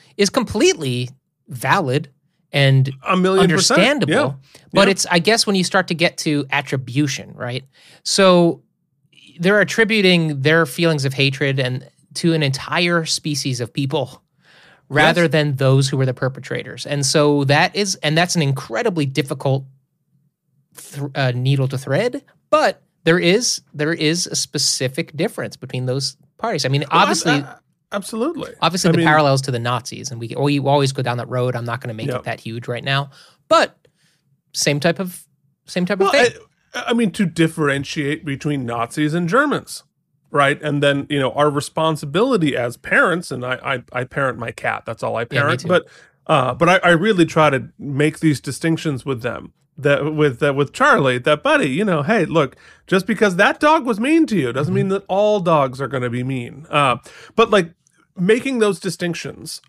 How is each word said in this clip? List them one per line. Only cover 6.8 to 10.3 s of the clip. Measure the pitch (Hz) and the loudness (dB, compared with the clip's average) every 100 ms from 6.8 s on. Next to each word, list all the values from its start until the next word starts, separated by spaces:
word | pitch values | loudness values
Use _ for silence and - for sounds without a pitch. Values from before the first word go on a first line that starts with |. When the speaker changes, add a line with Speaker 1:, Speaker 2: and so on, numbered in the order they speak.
| 117 127 143 - - | -2 -2 -2 -4 -10
Speaker 1:
right? | - 120 127 - _ _ - | -10 -8 -8 -12 _ _ -12
So | - - 190 180 170 135 _ _ _ _ _ _ - - | -2 4 6 6 4 0 _ _ _ _ _ _ -20 -2
they're | 175 208 | 2 4
attributing | 185 - 214 220 185 175 160 | 2 2 2 4 4 4 2